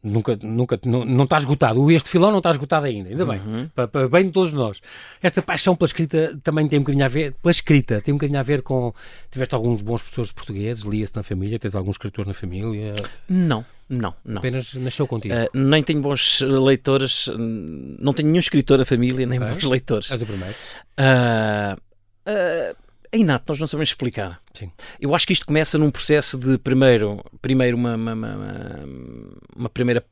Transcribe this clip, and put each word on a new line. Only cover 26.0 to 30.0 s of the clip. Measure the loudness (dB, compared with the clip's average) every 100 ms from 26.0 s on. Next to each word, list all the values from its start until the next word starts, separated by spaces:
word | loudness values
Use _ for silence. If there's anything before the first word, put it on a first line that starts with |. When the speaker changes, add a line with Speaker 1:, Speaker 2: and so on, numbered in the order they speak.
| 2 2 2 -4
Speaker 2:
de | 0 0
primeiro, | 2 4 6 6 2 -4 -12 -10
primeiro | 0 2 2 2
uma, | -2 -2
uma, | -4
uma, | -6 -8 -8
uma, | -10 -12 -12 -12 -14 -14 -16 -16 -18 -20 -20 -10
uma | -10
primeira | -2 0 0